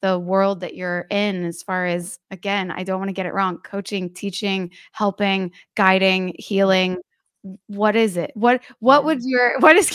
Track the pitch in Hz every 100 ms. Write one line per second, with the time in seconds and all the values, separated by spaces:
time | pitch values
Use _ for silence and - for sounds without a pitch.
0 | 190 180 175 190 196 190 180 - 180 175
1 | - 202 208 185 170 165 - 185 180 175
2 | 175 - - 185 196 202 185 175 185 185
3 | 190 190 180 190 190 170 - 202 190 202
4 | 180 180 202 - 202 190 180 - - -
5 | 208 196 202 190 180 - - - 190 190
6 | 190 185 185 - - 196 190 190 185 180
7 | - _ _ _ 196 190 - 202 214 214
8 | 220 175 156 - 233 247 - - 233 285
9 | 285 285 247 247 247 269 269 349 -